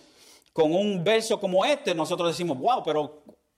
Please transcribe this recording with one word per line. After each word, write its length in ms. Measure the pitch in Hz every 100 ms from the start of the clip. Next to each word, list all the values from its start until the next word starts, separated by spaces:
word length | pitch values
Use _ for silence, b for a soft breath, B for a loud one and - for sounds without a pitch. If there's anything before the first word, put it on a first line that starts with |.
| B B B B B
con 220 | - 156
un 300 | 180 208 185
verso 360 | 180 226 220 208
como 240 | 190 190
este, 300 | 262 294 196
nosotros 360 | 165 156 175 170
decimos, 280 | 165 175 127
"Wow, 260 | 160 240
pero 400 | 165 151 139 - - - _